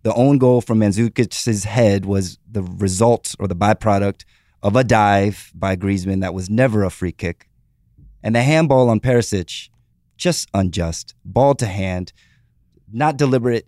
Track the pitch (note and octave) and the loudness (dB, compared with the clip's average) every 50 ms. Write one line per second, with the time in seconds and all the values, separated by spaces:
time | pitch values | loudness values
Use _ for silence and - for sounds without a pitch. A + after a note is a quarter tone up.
0 | - A2+ - A#2 B2 C#3 C#3+ C3+ C3 B2 B2 B2 - - A2+ A2 G#2+ G#2 F#2 G#2 | -4 -2 0 2 4 4 4 4 4 4 4 2 2 0 2 2 2 2 2 2
1 | A#2 A2+ - - A#2+ F2+ - - - A#2+ G#2+ G2+ F#2+ G#2 G#2 B2 A#2 G#2 G2+ G2 | 0 0 0 0 -2 -2 -2 -6 -4 -2 -2 -2 -4 -2 0 2 4 4 2 2
2 | F#2 G2 G2+ G2 F#2+ F2 - - _ - A2 G#2 F#2 F2+ F2+ F2+ G2 F#2+ F#2 F#2 | 0 -2 -2 -2 -2 -4 -8 -16 _ -10 -8 -8 -8 -8 -6 -4 -2 -2 0 2
3 | A2+ A#2+ A#2+ G#2+ - - - - G2+ F#2+ F#2 F2 G2+ G#2 A2 - - A2 G2+ G2 | 2 2 2 0 -2 -8 -10 -6 -6 -6 -4 0 0 0 0 0 0 0 0 2
4 | G2+ G2+ G2 - - _ _ _ _ _ _ _ - G2+ G2+ B2+ C3 G#2+ A#2 A2 | 0 -2 -4 -6 -12 _ _ _ _ _ _ _ -2 0 2 2 2 2 2 4
5 | G#2 G#2 G2+ G2 G2 G#2 G2 - - - - E2 G2 F#2+ F#2+ F2+ F#2+ G2 G2+ F#2+ | 4 4 4 4 2 0 -2 -6 -12 -20 -10 -6 -4 -4 -4 -2 -2 -2 -2 -2
6 | F2+ G2 G2 F#2+ G2 F2+ E2+ F#2+ F#2 F#2 G#2+ A#2 C3 C3+ G#2+ G#2+ G2 F2+ - - | -2 -4 -4 -4 -4 -4 -6 -6 -6 -2 0 0 2 2 2 0 0 -2 -4 -4
7 | F#2 F2+ - - - E2+ F2 _ _ _ _ _ _ _ _ _ _ _ _ _ | -6 -6 -6 -6 -8 -8 -8 _ _ _ _ _ _ _ _ _ _ _ _ _
8 | - - _ _ - A2 A2+ A#2 B2 C#3 D#3 D#3+ E3 D3 C3+ C3 B2+ A#2+ A2+ G#2+ | -20 -20 _ _ -6 -2 0 0 2 2 2 2 2 4 4 4 4 4 2 0
9 | - B2+ B2 A#2+ A2+ - G#2 F#2+ E2+ - - - - - _ _ _ _ _ _ | 0 2 2 2 0 0 -2 -4 -6 -6 -12 -16 -18 -20 _ _ _ _ _ _
10 | _ _ _ - - F3+ E3 - - - - G2+ F#2+ F#2 D#2+ G2 E2+ E2 E2+ - | _ _ _ -4 -4 -2 -2 -4 -6 -6 -2 -2 -2 -2 -2 -4 -4 -4 -6 -8
11 | - - - _ - - F#2+ A#2+ C3+ C#3+ C#3 - B2+ G#2 F#2 G2+ F#2+ F#2+ F#2 F2+ | -12 -18 -20 _ -12 -4 0 2 2 2 2 0 -2 -6 -4 -4 -4 -4 -4 -6
12 | F2+ - - _ _ _ _ _ _ _ _ _ _ _ _ _ _ - G#2+ A#2 | -8 -10 -14 _ _ _ _ _ _ _ _ _ _ _ _ _ _ -12 -6 -2
13 | D3 D#3+ D3 C3+ D3 C3+ B2+ B2+ A#2 B2 A#2 A2+ - | -2 -2 0 0 0 2 2 0 0 0 -2 -2 -4